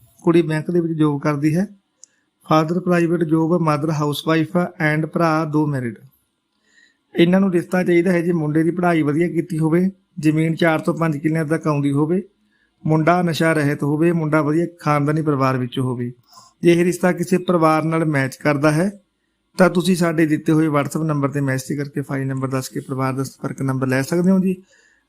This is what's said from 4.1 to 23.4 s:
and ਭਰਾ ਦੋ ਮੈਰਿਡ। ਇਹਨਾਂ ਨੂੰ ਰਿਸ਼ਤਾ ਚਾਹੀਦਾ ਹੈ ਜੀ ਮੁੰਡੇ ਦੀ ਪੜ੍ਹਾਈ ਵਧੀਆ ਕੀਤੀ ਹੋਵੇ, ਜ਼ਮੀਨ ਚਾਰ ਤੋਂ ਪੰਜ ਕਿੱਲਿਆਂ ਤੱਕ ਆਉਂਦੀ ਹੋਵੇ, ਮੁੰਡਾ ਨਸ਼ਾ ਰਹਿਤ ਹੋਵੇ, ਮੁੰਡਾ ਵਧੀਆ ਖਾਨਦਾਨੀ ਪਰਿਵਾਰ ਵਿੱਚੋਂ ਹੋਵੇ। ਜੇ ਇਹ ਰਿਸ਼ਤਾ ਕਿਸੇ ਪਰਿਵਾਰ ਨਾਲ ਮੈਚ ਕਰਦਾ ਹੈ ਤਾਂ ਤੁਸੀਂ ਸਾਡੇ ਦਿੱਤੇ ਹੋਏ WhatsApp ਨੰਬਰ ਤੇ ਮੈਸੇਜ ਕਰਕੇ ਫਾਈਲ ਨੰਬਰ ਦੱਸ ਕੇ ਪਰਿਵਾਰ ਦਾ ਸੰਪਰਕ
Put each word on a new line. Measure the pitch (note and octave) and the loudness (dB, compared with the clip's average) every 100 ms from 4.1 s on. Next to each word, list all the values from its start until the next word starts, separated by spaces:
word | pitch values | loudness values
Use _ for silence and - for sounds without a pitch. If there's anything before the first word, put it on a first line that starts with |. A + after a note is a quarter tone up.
| C#3+ - D#3+ D#3 F3+ | -2 0 0 0 -2
and | F3 - D#3 D3+ D#3+ | -2 -2 -2 0 -2
ਭਰਾ | E3+ E3 D#3 D#3+ | 0 0 0 0
ਦੋ | D3 D3+ | -2 -2
ਮੈਰਿਡ। | C#3 B2 G#2+ - _ _ _ _ _ _ _ _ _ _ - | -2 -4 -8 -16 _ _ _ _ _ _ _ _ _ _ 2
ਇਹਨਾਂ | E3+ F#3 | 4 4
ਨੂੰ | G3 | 2
ਰਿਸ਼ਤਾ | F3 E3 F#3 | 0 -2 -2
ਚਾਹੀਦਾ | F3+ F3 E3+ | 2 2 2
ਹੈ | F3 | 2
ਜੀ | E3+ | 0
ਮੁੰਡੇ | F3 D3+ D3+ | 0 0 0
ਦੀ | E3 | 0
ਪੜ੍ਹਾਈ | E3+ F3 E3+ | 0 0 2
ਵਧੀਆ | C#3+ D3 F3 | 0 0 0
ਕੀਤੀ | E3 D#3+ D#3 | -2 -4 -2
ਹੋਵੇ, | D#3+ E3+ F#3 F#3+ _ - | 0 2 0 -2 _ -4
ਜ਼ਮੀਨ | D3+ D3+ D#3+ D#3+ | 0 2 0 0
ਚਾਰ | E3+ D#3 | 0 0
ਤੋਂ | D#3 | -2
ਪੰਜ | D#3 E3 C#3+ | -2 -2 -2
ਕਿੱਲਿਆਂ | D#3 D#3+ D3 | -2 -2 -2
ਤੱਕ | D#3+ D#3+ | -2 -2
ਆਉਂਦੀ | D3 C#3+ | -2 0
ਹੋਵੇ, | C#3 D#3 F#3 - _ _ _ _ _ | 0 0 -2 -4 _ _ _ _ _
ਮੁੰਡਾ | D#3+ D#3 D#3 F3 | 0 2 4 2
ਨਸ਼ਾ | F3 D3 E3 | 2 0 0
ਰਹਿਤ | D#3 C#3+ D3 | 2 0 0
ਹੋਵੇ, | D3 D3+ E3+ | -2 0 2
ਮੁੰਡਾ | E3+ D#3 D#3 | 0 0 0
ਵਧੀਆ | D3 D#3 E3+ - | 2 0 -2 -4
ਖਾਨਦਾਨੀ | - D3 C#3+ D3+ | -2 0 0 -2
ਪਰਿਵਾਰ | D#3 C#3 C3+ C3 | 0 0 0 0
ਵਿੱਚੋਂ | B2+ C#3 | -4 -4
ਹੋਵੇ। | C3 B2 A#2+ B2 _ - - _ | -4 -4 -8 -10 _ -20 -20 _
ਜੇ | E3+ | 2
ਇਹ | E3+ | 4
ਰਿਸ਼ਤਾ | F3 F3 F#3 | 2 0 0
ਕਿਸੇ | E3+ F3 F3+ | 0 0 -2
ਪਰਿਵਾਰ | F3+ F3+ D#3+ D#3 | 0 2 4 2
ਨਾਲ | D#3 D#3+ D#3+ | 0 -2 0
ਮੈਚ | C#3+ C3 - | 0 -2 -2
ਕਰਦਾ | D3+ C#3+ D3+ | -2 2 2
ਹੈ | D3+ F#3+ G3+ _ _ _ _ _ - | 2 0 -4 _ _ _ _ _ 2
ਤਾਂ | F3+ | 2
ਤੁਸੀਂ | F3 E3 F3+ | 2 0 2
ਸਾਡੇ | E3+ D#3+ D#3 | 0 2 0
ਦਿੱਤੇ | D3 D3+ | 0 0
ਹੋਏ | D#3 D#3+ | 2 2
WhatsApp | D3 C#3 D#3+ | 0 -2 -4
ਨੰਬਰ | D#3+ D3 C#3 | -4 -2 -2
ਤੇ | C#3+ | -2
ਮੈਸੇਜ | C#3 C3 - C#3+ | -2 -4 -4 -6
ਕਰਕੇ | C#3+ D3 | -6 -8
ਫਾਈਲ | C#3 C#3 C3+ | -6 -6 -4
ਨੰਬਰ | C3 C3 | -4 -4
ਦੱਸ | C3+ C3 | -4 -6
ਕੇ | C#3+ | -10
ਪਰਿਵਾਰ | C#3+ C3 C3 | -8 -4 -4
ਦਾ | C3 | -4
ਸੰਪਰਕ | C3+ - | -6 -8